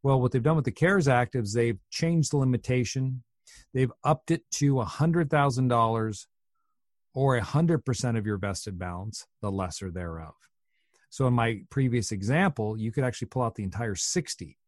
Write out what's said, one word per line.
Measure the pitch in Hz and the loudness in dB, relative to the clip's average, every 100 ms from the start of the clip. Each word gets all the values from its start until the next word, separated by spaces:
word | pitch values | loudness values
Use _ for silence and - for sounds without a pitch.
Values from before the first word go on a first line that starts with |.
Well, | 139 135 | 4 4
what | 123 | 4
they've | 131 | 2
done | 120 160 | 2 2
with | 131 | 0
the | |
cares | - 165 196 143 | 2 4 4 4
Act | 123 120 131 | 4 2 -2
is | 104 | -2
they've | 110 117 104 _ | 2 0 0 _
changed | - 165 170 147 | -4 0 2 2
the | 143 | 2
limitation. | 131 123 - 127 120 135 131 131 - _ _ - - | 2 0 0 0 0 -2 -4 -6 -12 _ _ -20 -8
They've | 127 131 - | 0 0 0
upped | 143 156 - | 0 0 0
it | 165 _ | -4 _
to | - 143 131 | 0 2 2
a | 110 | 0
hundred | - 160 170 151 | 0 2 2 2
thousand | 151 143 123 127 | 2 2 2 2
dollars | 120 113 113 110 104 - _ _ _ _ _ _ _ _ | 4 2 2 -2 -6 -14 _ _ _ _ _ _ _ _
or | 139 135 123 | 0 2 2
a | |
hundred | 104 143 170 165 | 2 2 4 2
percent | - 117 127 113 | 0 -2 0 0
of | 107 | -2
your | 101 | -2
vested | 101 95 - 92 | -4 -6 -8 -8
balance, | 90 87 104 104 - _ | -8 -8 -10 -12 -18 _
the | 104 | -6
lesser | 98 92 - 95 | -4 -6 -6 -10
thereof. | 87 87 82 80 - _ _ _ _ _ _ _ | -8 -8 -10 -14 -18 _ _ _ _ _ _ _
So | - 131 | -2 0
in | |
my | 123 117 107 - | 2 0 -2 -6
previous | - 131 120 104 | -2 0 0 -4
example, | 104 101 151 190 143 107 110 | -4 0 2 2 0 -4 -4
you | 110 | -4
could | 113 | -2
actually | 127 117 117 | -4 -4 -6
pull | 131 | -2
out | 120 110 | -4 -4
the | |
entire | 98 98 117 95 | -8 -6 -6 -4
sixty. | - 180 156 - 78 - | -4 -4 -6 -12 -14 -18